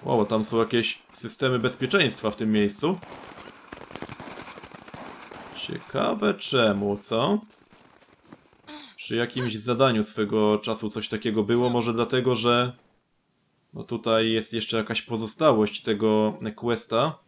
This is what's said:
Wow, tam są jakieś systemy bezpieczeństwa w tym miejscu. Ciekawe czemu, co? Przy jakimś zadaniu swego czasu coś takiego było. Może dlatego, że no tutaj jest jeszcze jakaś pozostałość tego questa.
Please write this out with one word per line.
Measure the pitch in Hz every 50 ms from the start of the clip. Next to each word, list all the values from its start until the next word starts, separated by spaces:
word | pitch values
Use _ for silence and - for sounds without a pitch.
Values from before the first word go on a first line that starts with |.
| -
Wow, | 135 135 117 104
tam | 101 110 110 110
są | 107 117 113
jakieś | 113 110 120 117 110 104 - - - _
systemy | - - - 117 - - 143 131 127 123
bezpieczeństwa | 113 123 120 - 131 123 - 196 170 123 107 - - 110
w | 104
tym | - 113 107
miejscu. | 107 107 104 101 101 - - 156 190 175 - - - - - - - - - - - - - - - - - - - - - - - - - - - - - - - - - - - - - - - - - - - - - - - - - - -
Ciekawe | - - - - - - - - - - - - 208 214 208 196
czemu, | 202 - - - 131 117 110 101 101 101 101 101 104
co? | - - 113 113 123 160 202 214 - - - _ - _ - - - - _ _ - _ - _ _ _ - - _ _ _ _ _ - 294 302 294 254 -
Przy | - - - 113
jakimś | 113 120 117 - 131 127 120 107
zadaniu | 110 101 120 120 117 135 135 123 110 104
swego | - - - 107 101 - 110 107 107 107 107
czasu | - - 113 107 - 107
coś | - 113 104 -
takiego | - 107 - 120 104 113 107
było. | 101 117 120 123 123
Może | 120 120 113 117 113
dlatego, | 113 120 113 - 127 123 127 123
że | 113 110 120 120 120 123 123 123 _ _ _ _ _ _ _ _ _ _ _ _ _ _ _ _ _ _ _ _
no | - -
tutaj | - 120 113 110 117 113 110 113 113
jest | 113 110 107 - -
jeszcze | 113 107 - - 113
jakaś | 110 - 113 -
pozostałość | - - 117 110 113 107 - - 160 156 127 110 107 104 - -
tego | - - 110 101 110 110 107 107 107 107 104 - - 110 107
questa. | - - 120 120 113 - - - 113 127 156 156 - _